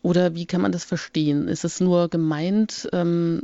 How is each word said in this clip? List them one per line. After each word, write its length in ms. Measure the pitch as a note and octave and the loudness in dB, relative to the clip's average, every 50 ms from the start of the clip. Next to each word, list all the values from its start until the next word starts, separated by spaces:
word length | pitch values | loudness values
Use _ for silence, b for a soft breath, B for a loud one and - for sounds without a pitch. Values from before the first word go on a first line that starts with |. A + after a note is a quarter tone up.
Oder 340 | - F3 F3 F3+ F3+ F3 E3 | -2 2 2 4 2 2 0
wie 100 | E3+ E3+ | -2 -6
kann 160 | - - F3+ | -4 -2 0
man 120 | G3 G3 F3 | 0 0 0
das 100 | E3+ - | -2 -4
verstehen? 640 | - F3+ D#3+ - - - D#3+ D3+ D3 C#3+ D3 - - | -6 -6 -6 -6 -4 -2 0 0 2 2 0 0 -2
Ist 160 | E3 - - | -2 -4 -4
es 160 | E3+ - - | -6 -2 0
nur 300 | F#3 F3+ F3 F3 F3 E3 | 2 4 4 4 2 2
gemeint, 800 | - E3 D#3+ D#3 D3+ D3 E3 F3+ G3 G#3+ A3 G#3+ - - - - | 0 0 0 0 -2 -2 -2 0 2 0 0 0 -2 -8 -8 -4
ähm, 520 | - F3+ E3+ E3+ E3+ E3+ E3+ E3 E3 - | -2 0 0 2 2 2 0 0 0 -2